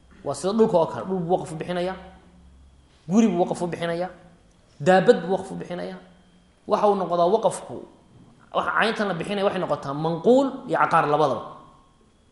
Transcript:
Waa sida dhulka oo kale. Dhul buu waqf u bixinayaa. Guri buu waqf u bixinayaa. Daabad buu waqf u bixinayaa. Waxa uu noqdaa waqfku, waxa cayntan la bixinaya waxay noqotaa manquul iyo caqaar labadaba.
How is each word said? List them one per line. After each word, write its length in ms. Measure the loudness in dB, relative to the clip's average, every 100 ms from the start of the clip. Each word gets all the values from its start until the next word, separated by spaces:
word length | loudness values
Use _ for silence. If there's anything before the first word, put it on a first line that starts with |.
| _ -14 -10
Waa 80 |
sida 200 | -6 -2
dhulka 240 | 2 4 4
oo 80 | 0
kale. 200 | -4 -6
Dhul 140 | -4
buu 160 | -2 -2
waqf 140 | -4
u 40 | -10
bixinayaa. 400 | -8 -4 -4 -8 -14 -20 -20 -20 -20 -20 -20 _ _ _ 0
Guri 200 | 2 4
buu 120 | 2
waqf 200 | -2 -2
u 60 | -6
bixinayaa. 420 | -4 -4 -4 -6 -10 -20 _ _ _ _ -2
Daabad 360 | 4 6 6 4 2
buu 80 |
waqf 180 | -4 -4
u 40 | -12
bixinayaa. 440 | -10 -10 -10 -14 -20 _ _ _ _ _ -4
Waxa 180 | 0 2
uu 80 | 2
noqdaa 300 | 0 0 2
waqfku, 420 | 2 2 -2 -10 -14 -16 -20 _ -20 -20 _ _
waxa 180 | -4 -2
cayntan 360 | 0 0 0 -4
la 60 |
bixinaya 320 | -4 -6 -2 -2
waxay 160 | -2
noqotaa 320 | -4 -4 -4
manquul 540 | -4 -2 0 4 4 4 -4 -4
iyo 100 | 0
caqaar 280 | 2 2 2
labadaba. 360 | 2 2 0 -8 -18 -20 -20 _ _ _ _ _